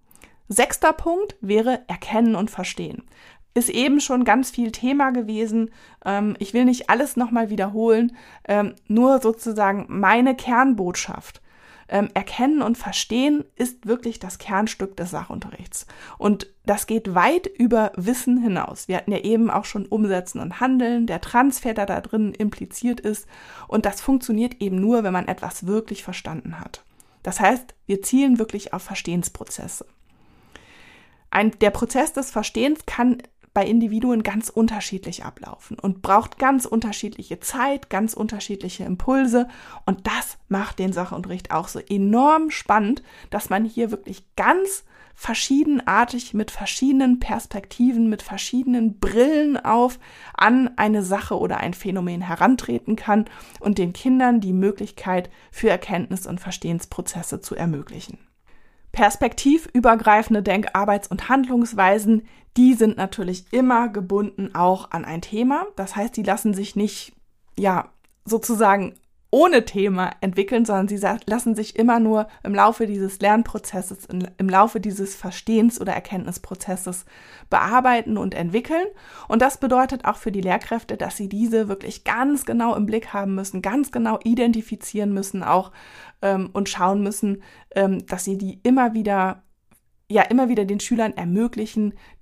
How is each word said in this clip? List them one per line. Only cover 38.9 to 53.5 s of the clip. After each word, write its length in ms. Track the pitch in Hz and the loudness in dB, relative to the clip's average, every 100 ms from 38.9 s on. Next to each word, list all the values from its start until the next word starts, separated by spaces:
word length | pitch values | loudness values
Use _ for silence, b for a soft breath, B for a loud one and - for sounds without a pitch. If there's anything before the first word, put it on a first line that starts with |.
| 185 - 262 262 240 247 B B B - | -4 0 2 2 2 0 B B B -4
Und 220 | 190 226 | -4 -4
das 300 | 233 - - - | -6 -6 -12 -6
macht 320 | 196 208 - | -4 -4 -4
den 120 | 190 | -4
Sachunterricht 600 | 175 180 - 185 180 - | -4 -6 -8 -10 -10 -4
auch 160 | 160 175 | -4 -4
so 100 | - | -8
enorm 720 | - 202 196 226 277 320 311 | -4 0 2 4 6 4 2
spannend, 540 | - - 208 208 277 B B B | -4 0 2 2 -2 B B B
dass 180 | 202 - | -8 -2
man 160 | 190 | 0
hier 280 | 220 233 226 | 0 -2 -4
wirklich 320 | 208 - 190 - | -4 -10 -16 -10
ganz 500 | - 208 339 381 - b b b | 0 2 4 0 -4 b b b
verschiedenartig 1200 | - - 226 - 269 311 285 - 196 247 247 - | -10 -6 -4 2 2 4 2 2 2 2 -2 -6
mit 160 | 208 214 | -6 -4
verschiedenen 720 | - 196 - 262 269 262 247 | -6 -6 0 2 4 4 2
Perspektiven, 880 | - 220 - 202 - - 247 233 226 | 0 -4 -6 -12 -8 0 2 4 2
mit 140 | 208 | 0
verschiedenen 760 | - 196 - 247 262 247 226 202 | -6 -10 -4 -2 0 2 0 0
Brillen 580 | 185 214 269 302 302 277 | 2 4 4 4 2 0
auf 440 | - 233 247 - B B B | 2 2 2 -2 B B B
an 360 | - 208 254 254 - | 2 4 6 4 2
eine 260 | 214 214 | 2 2
Sache 340 | 185 196 - 196 | 0 -2 -2 -2
oder 200 | 180 - | -2 -2
ein 160 | - | -4
Phänomen 480 | 175 202 190 180 175 | -6 -6 -4 -4 -4
herantreten 760 | 180 170 196 254 - 240 - 220 | -6 2 4 4 0 -4 -2 -4
kann 300 | - 208 214 B B | 0 0 0 B B